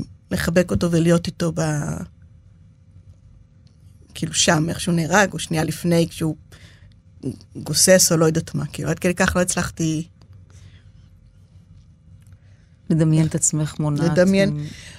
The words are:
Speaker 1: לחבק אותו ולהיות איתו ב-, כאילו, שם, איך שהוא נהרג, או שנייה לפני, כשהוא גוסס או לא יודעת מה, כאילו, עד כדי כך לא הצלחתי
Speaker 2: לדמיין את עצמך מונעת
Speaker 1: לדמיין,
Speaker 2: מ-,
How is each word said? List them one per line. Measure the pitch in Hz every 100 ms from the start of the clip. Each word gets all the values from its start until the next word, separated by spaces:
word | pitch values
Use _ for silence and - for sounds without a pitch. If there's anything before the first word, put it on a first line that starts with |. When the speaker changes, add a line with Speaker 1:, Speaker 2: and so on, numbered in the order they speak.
| - - _
Speaker 1:
לחבק | - - 170 180
אותו | 101 175
ולהיות | 170 165 170 175
איתו | - 170
ב-, | 165 160 151 147 165 190 - - - - - - _ - - - - - - - _ - _ - - -
כאילו, | - 156
שם, | 156 - 165 165
איך | 165
שהוא | -
נהרג, | 170 156 190 190
או | 165
שנייה | - 160
לפני, | 160 - 175 170 165
כשהוא | - 160 151 - - - - - - _ - 131 - - -
גוסס | - 151 - 185 -
או | 165
לא |
יודעת | 160 160 165
מה, | 151 147
כאילו, | - 151
עד | 165
כדי | 180
כך | 180 185 180
לא |
הצלחתי | 180 180 - - 160 156 165 _ - - - - - - - - - - - - - - - - - - - - - - - - _ _ -
Speaker 2:
לדמיין | 160 160 160 160
את |
עצמך | 170 - 156 151 -
מונעת | 151 143 165
Speaker 1:
לדמיין, | 160 185 196 147
Speaker 2:
מ-, | 147 147 - -